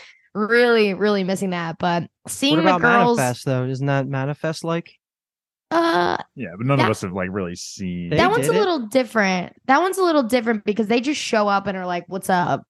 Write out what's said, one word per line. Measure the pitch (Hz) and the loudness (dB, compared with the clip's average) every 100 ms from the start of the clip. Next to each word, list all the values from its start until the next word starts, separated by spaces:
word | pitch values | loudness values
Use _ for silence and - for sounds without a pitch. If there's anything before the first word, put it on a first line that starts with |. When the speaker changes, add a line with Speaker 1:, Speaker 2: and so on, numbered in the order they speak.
| - _ _ 196 | -20 _ _ -4
Speaker 1:
Really, | 208 233 240 226 208 | 2 4 6 4 4
really | 185 208 202 | 2 2 2
missing | 185 190 196 | 0 -2 -2
that. | 175 165 160 | -4 -6 -2
But | 175 170 - _ - | 0 0 -4 _ -14
seeing | - 269 302 | -2 2 4
Speaker 2:
What | 180 | 4
about | 180 | 4
Speaker 1:
the | 240 | 4
girls | 240 240 233 | 4 4 2
Speaker 2:
Manifest, | 127 123 143 | 0 0 -2
though? | 127 127 | -2 -2
Isn't | 131 139 | -2 0
that | 139 135 | 0 -2
Manifest | 135 139 147 160 160 | -4 -4 -4 -6 -6
like? | 165 165 - _ _ _ _ _ _ _ _ | -4 -4 -6 _ _ _ _ _ _ _ _
Speaker 1:
Uh, | 320 339 180 175 - - - | 0 2 2 0 -2 -6 -12
Speaker 3:
Yeah, | 98 90 | -12 -4
but | 127 | 0
none | 139 | 2
Speaker 1:
that | - | 2
Speaker 3:
of | |
us | 107 | 0
have, | 98 | -4
like, | 92 92 | -4 -4
really | 101 90 90 | -4 -6 -8
seen. | - - 92 87 87 | -12 -10 -6 -6 0
Speaker 2:
They | - | 2
Speaker 1:
that | 359 | 2
one's | 453 - | 2 2
a | |
Speaker 2:
did | 440 | 2
it? | |
Speaker 1:
little | 392 320 214 | 0 -2 0
different. | 262 233 226 190 185 165 - - | 0 0 0 0 -2 -6 -12 -10
That | 277 | -4
one's | 370 381 | -2 0
a | |
little | 359 302 | 2 2
different | 226 247 226 220 208 | 2 0 0 -2 -2
because | 208 202 | -2 0
they | 240 | -2
just | 247 294 | -2 -4
show | - 220 208 | -2 0 2
up | 196 202 | 0 -2
and | 190 | -6
are | 180 | -6
like, | 175 - | -6 -6
"What's | 185 - | -6 0
up?" | 180 175 135 | 0 2 -2